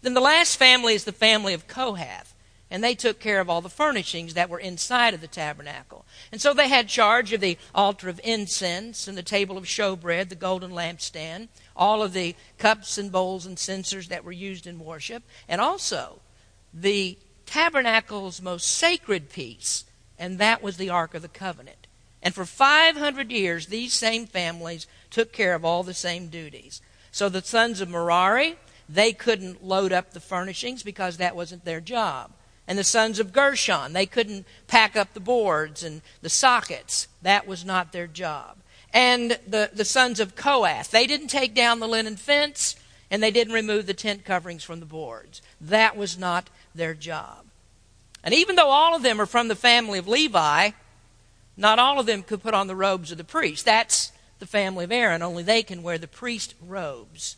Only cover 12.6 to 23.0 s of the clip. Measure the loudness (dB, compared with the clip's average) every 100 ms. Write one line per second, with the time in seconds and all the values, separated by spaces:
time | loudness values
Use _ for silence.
12.6 | 2 2 -2 -8 -4 -2 -2 -6 -10 -10
13.6 | -8 -8 -8 -10 -10 -12 -12 -14 -12 -14
14.6 | -16 -18 -16 -12 -12 -14 _ -20 -8 -2
15.6 | 0 -2 -4 -6 -8 -14 _ _ _ _
16.6 | _ -4 0 0 -2 -6 _ _ -8 0
17.6 | 0 2 2 0 0 -10 -10 -10 -10 -6
18.6 | -4 2 2 2 -2 -4 -4 -12 -12 -10
19.6 | -6 -6 -8 _ _ _ -10 0 2 2
20.6 | -2 -6 -2 -2 -2 -6 -14 -10 -10 -10
21.6 | -16 -20 _ _ _ _ -6 -4 -10 2
22.6 | 6 8 6 4